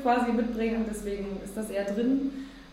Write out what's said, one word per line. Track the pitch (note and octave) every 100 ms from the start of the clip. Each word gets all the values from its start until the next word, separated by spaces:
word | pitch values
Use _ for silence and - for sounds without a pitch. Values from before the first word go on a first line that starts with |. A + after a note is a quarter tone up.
quasi | B3+ A#3+ A#3
mitbringen. | A3 A3+ A3 A3+ A3+ G#3
Deswegen | G#3 G#3 G3 G3 F#3+
ist | - A3
das | G#3
eher | G3 G3+
drin. | G3+ B3 C#4 C4+ - - - -